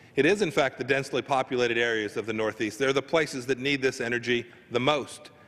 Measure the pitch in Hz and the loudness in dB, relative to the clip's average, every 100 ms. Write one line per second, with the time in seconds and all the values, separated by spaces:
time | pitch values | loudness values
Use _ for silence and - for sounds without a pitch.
0 | - - 147 208 180 156 131 - 123 139 | -6 2 2 4 2 2 0 -2 0 0
1 | 135 135 123 135 131 123 120 117 117 113 | 0 -4 0 0 0 0 2 2 2 0
2 | 104 117 104 110 107 104 107 - 135 135 | -2 -4 -4 -2 -2 0 -4 0 0 2
3 | 135 165 151 135 120 123 135 139 131 - | 2 0 0 -4 -4 -2 0 0 0 0
4 | 120 120 120 120 - - - 120 131 151 | -2 -2 0 0 -2 -14 -4 0 2 2
5 | 107 - - - | -2 -12 -20 -20